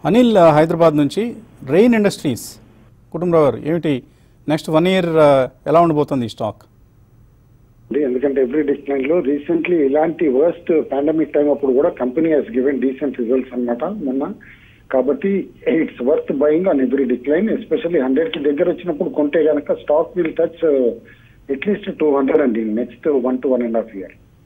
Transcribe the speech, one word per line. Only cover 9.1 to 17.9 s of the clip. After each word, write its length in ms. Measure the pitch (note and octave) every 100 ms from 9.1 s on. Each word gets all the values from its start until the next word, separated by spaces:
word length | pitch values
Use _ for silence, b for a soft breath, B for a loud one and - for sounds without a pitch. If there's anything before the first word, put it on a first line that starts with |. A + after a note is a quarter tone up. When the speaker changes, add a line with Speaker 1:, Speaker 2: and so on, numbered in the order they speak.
| F3
Speaker 2:
recently 560 | C3+ C#3+ D#3 E3 E3
ఇలాంటి 540 | F3 C3+ D3 E3 D#3 D#3+
worst 520 | B2+ E3+ E3 - D#3+
pandemic 520 | A#2 C3+ D3 D#3+ D3+ D3+
time 140 | D3
అప్పుడు 220 | C#3 C3+
కూడా 160 | B2+ E3+ -
company 240 | B2+ D#3 E3 D3
has 160 | A2+ A#2+
given 180 | C3 C3
decent 360 | C3 B2+ C#3+
results 400 | B2+ A2+ B2+ -
అన్నమాట 320 | B2 A#2+ A#2+
మొన్న. 500 | E3 G#3+ C#3 C3+ D#3+ A3 B B B B -
కాబట్టి 580 | C3 B2+ C3 G3 G3 - - -
it's 400 | D#3+ C3+ - B2
worth 300 | D#3+ D#3+ D3
buying 240 | D3 D#3 F#3+
on 140 | C#3+ B2+
every 180 | C3+ B2
decline, 400 | B2 C#3+ D#3+ A3 C#3+
especially 440 | - D#3 E3+